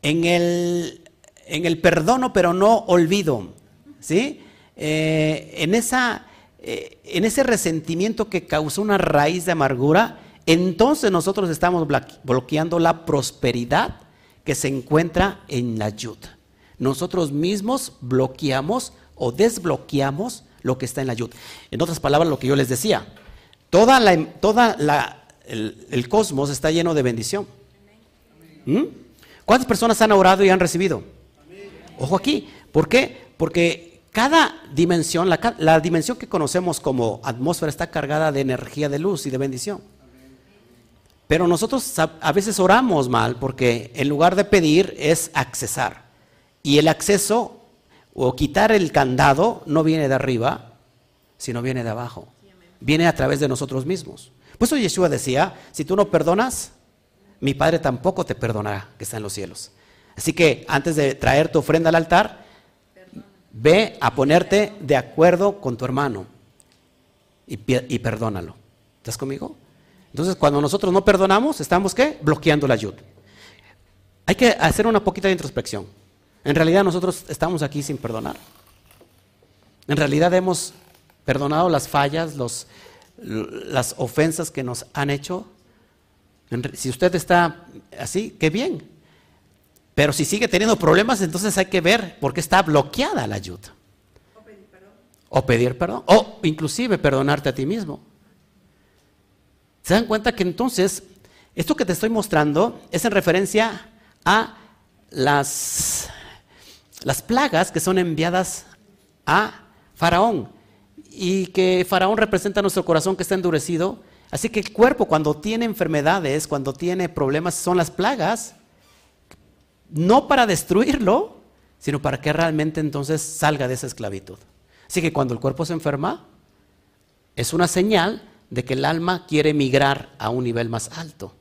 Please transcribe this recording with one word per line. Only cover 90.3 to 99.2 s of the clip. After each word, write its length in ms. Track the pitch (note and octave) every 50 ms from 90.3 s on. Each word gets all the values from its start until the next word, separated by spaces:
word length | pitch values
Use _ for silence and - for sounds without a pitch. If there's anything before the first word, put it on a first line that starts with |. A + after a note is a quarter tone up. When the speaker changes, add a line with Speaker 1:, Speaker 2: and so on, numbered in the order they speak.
| - G#3+ A#3+ A3+
Speaker 1:
teniendo 300 | - F3+ G#3 A3 G#3+ -
problemas, 420 | F3 D#3 D#3 F3 G#3+ A#3 C4 G3
entonces 380 | G3 E3 E3 F3 G3 G#3+ - F#3+
hay 80 | F#3+
que 160 | F#3+ - F#3 D#3+
ver 360 | E3+ G#3+ A#3 A3 F3 - -
por 140 | - C#3 B2+
qué 80 | E3+
está 220 | D#3 - - F#3 G3
bloqueada 640 | D#3+ D3+ D3 C#3 C#3+ - - C4 E4 G#4+ - B2
la 80 | G#2+ G#2
ayuda. 400 | G2+ F#2 F#2 F2 F#2+ G2+ - - _ _ _ _ _ _ _ _ _ _ _ _
Speaker 2:
O 60 | A3 G#3
pedir 220 | A3+ G#3 G3 - _
perdón. 200 | _ - - - _ _ _ _ _ _ _ _
Speaker 1:
O 160 | - C3+ B2+
pedir 320 | - B2 A2+ A#2+ B2 B2 -
perdón. 240 | F3 F3 G#3+ B3 -
O 320 | - F#3 A3 G#3 - - - -
inclusive 520 | E3 D3+ D#3 D#3 D3+ - - A#3+ B3+ G3+
perdonarte 540 | - - D3 C3+ C3+ C3+ C#3+ C#3+ D3 C#3+ D3
a 40 | C3+
ti 120 | C#3 C3+
mismo. 340 | C#3 G3 A#3 G3+ D#3 C#3 - _ _ _ _ _ _ _ _ _ _ _ _ _ _ _ _ _ _ _ _ _ _ _ _